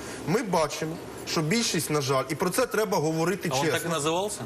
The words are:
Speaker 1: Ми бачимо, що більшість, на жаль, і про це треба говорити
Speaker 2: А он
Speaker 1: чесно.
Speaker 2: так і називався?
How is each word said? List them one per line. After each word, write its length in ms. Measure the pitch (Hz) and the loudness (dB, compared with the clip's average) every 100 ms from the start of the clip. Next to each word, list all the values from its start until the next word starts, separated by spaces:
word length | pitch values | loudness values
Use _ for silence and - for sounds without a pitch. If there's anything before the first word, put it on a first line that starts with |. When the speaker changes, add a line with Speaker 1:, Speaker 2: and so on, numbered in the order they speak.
| - - - | -10 -8 0
Speaker 1:
Ми 160 | 202 | 0
бачимо, 540 | 220 175 151 - 156 170 - - - | 2 2 0 -2 -6 -6 -10 -12 -4
що 120 | 175 | 0
більшість, 500 | 151 226 226 175 - | 2 2 2 0 0
на 100 | 151 | 0
жаль, 240 | 135 139 - | 2 0 0
і 60 | |
про 160 | 160 185 | 0 0
це 160 | 175 247 | 2 2
треба 320 | 202 214 190 | 2 2 2
говорити 500 | 151 160 165 202 180 | 2 2 0 0 0
Speaker 2:
А 20 | 135 | 2
он 40 | |
Speaker 1:
чесно. 180 | 151 160 | 2 2
Speaker 2:
так 80 | 170 | 0
і 60 | |
називався? 480 | 160 147 170 208 - | 0 0 0 -2 -4